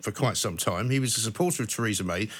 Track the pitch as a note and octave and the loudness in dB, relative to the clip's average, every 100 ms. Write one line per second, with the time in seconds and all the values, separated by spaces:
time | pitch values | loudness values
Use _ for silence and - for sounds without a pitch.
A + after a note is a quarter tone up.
0 | G#2+ - B2+ - G#2+ E2 - F2+ B2 C3+ | -6 0 2 2 -2 0 0 0 2 2
1 | B2 A#2 A2 - F3 - A#2 - A2 G2 | 2 0 -2 0 0 0 -2 0 0 0
2 | F2+ F2 G#2+ | 0 -2 -2